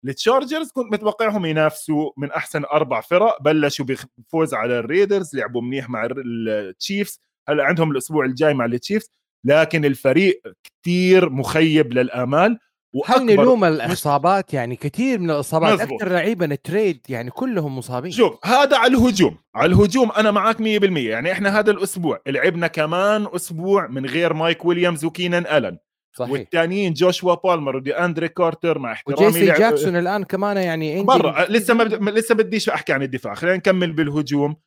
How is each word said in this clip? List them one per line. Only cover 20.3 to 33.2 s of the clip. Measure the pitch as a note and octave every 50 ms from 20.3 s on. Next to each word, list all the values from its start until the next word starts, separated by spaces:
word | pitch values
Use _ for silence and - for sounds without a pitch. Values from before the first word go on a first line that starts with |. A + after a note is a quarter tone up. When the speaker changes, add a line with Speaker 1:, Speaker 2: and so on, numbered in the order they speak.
Speaker 1:
معك | G3+ G#3 F#3 A3+ A3 A3
مية | A3 A3 G#3+ G#3
بالمية. | G3+ G3 F3+ D3+ B2 A2
يعني، | A2 A2+ C3 F3
إحنا | F#3+ - G3+ G3 G3 G#3+
هذا | G#3 G#3+
الأسبوع | G3+ E3 G3 G3 - F#3 E3+ D3+ A#2 - _
لعبنا | C3+ C3+ C3 C3+ F3 E3 E3+ E3+
كمان | E3 - E3 D3+ D#3 E3+ F3+ G3 G3+ G#3+ G#3+ G#3 F#3+ -
أسبوع | F3+ F3+ - E3+ D#3 E3+ F#3+ G3 G3+ E3
من | - B2+ C3+ C3
غير | C3+ C3 E3 E3+ E3
مايك | D3+ D#3 D#3+ E3 E3 - -
ويليامز | E3+ F3+ F3 F3 F3 E3+ D3 D3+
وكينان | E3+ E3 - F3+ F3 F3 F3 F3
ألن. | - D3+ D3 A2+ F#2+ F2 E2 _ _ _ _ _ _ _
Speaker 2:
صحيح. | - B2 B2
Speaker 1:
والتانيين | C#3 C3+ G#2 _ - E3 E3 E3 F#3 G3+ G3+ F3+
جوشوا | D#3+ C3 F3+ F3+ F3 - F#3 F3+ F3
بالمر | E3+ - F#3 F3 E3 D3 C3+ C3
ودي | C3+ C3 C#3 D3
أندري | - F3 F3 D#3+ D#3+ E3 E3
كارتر، | _ - F3+ E3 D#3 - - E3+ D#3 C#3+
مع | C3+ A#2
احترامي | A2 - - C3+ C#3 D3 G3
Speaker 2:
وجيسي | G#3+ F#3 E3 G3
Speaker 1:
لع-، | F#3+ D#3+ D3+
Speaker 2:
جاكسون | G#3+ A#3 F#3+ C#3+ D3+ F#3 F3
الآن | F3 E3+ F3 G3+ G#3 F#3+
كمان، | - - F#3 G3 G3+ G3+
يعني، | G3 F#3 F3 E3 D#3+ D#3+ D#3 D3 F#3
injury. | G3+
Speaker 1:
برا. | G3 C4 - - D3 - D3 F3+ F3+
لسه | G#3 A#3 G#3+ - A#3
ما | A#3 A3+
بد-، | A3 G#3+ A3 G3+ G#3
لسه | G#3 A3 A3 - A#3+
بديش | G#3+ A3 F3+ G#3 G#3+ - -
أحكي | - D3+ - -
عن | D3+ C3+
الدفاع، | C#3 C3+ C3 B2+